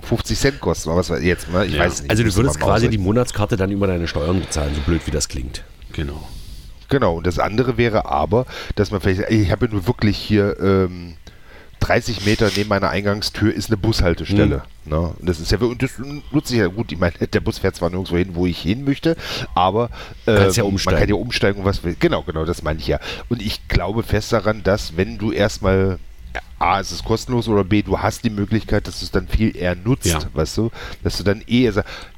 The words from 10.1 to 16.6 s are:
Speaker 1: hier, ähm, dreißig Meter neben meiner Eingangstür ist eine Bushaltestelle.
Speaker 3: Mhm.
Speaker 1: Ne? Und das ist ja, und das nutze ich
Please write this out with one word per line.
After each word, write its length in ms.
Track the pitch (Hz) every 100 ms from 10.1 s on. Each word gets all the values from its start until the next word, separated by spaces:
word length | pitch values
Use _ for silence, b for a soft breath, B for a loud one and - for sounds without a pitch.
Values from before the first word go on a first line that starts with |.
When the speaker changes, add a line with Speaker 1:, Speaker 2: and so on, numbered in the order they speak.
| 98
Speaker 1:
hier, 400 | - 104 101 -
ähm, 540 | 95 95 90 90 87 82 - B B B B -
dreißig 440 | - 101 120 101
Meter 260 | 101 107 107 101
neben 120 | 104
meiner 180 | 98 98
Eingangstür 640 | 101 101 104 - - 107
ist 160 | - 110
eine 80 | 107
Bushaltestelle. 840 | 110 - 92 85 82 98 71 69 - - 76
Speaker 3:
Mhm. 40 |
Speaker 1:
Ne? 80 | 78
Und 300 | 85 - 87
das 100 | 80
ist 120 | 82
ja, 60 | 104
und 240 | 117 120
das 100 | 127 - 139 147 -
nutze 220 | 147 -
ich 60 | 120